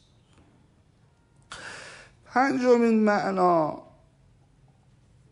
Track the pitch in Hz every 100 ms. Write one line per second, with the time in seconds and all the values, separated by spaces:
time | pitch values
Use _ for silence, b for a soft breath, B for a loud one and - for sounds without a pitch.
0 | _ _ _ _ _ _ _ _ _ _
1 | _ _ _ _ _ B B B B B
2 | B B - 240 277 262 247 240 233 220
3 | 214 208 196 190 180 170 151 - - _
4 | _ _ _ _ _ _ _ _ _ _
5 | _ _ _